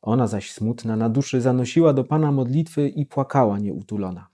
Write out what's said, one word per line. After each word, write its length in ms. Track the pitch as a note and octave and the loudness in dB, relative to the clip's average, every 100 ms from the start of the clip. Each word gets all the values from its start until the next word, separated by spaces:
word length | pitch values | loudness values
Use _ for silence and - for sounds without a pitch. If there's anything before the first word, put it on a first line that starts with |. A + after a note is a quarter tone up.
Ona 260 | - A#2 A#2 | 0 0 0
zaś 240 | G2+ - | -2 -8
smutna 440 | - G#2+ A#2+ A2+ A2 | -6 -4 -4 -4 -2
na 140 | A2+ | 0
duszy 320 | A#2 C3+ C3 | 0 0 0
zanosiła 520 | B2 B2+ A#2+ - E3 | 2 0 0 4 4
do 100 | C3+ | 4
Pana 280 | B2+ D3+ D3+ | 0 0 2
modlitwy 580 | C#3 B2 C#3 E3 - C#3+ | 0 0 0 -2 -2 -2
i 160 | - C#3+ | -2 -4
płakała 540 | - C3+ C#3+ A#2 G2+ | -4 0 2 2 2
nieutulona. 680 | G#2 D2 G2 G#2 F#2+ F2 F#2 | -4 -6 -8 -6 -6 -8 -16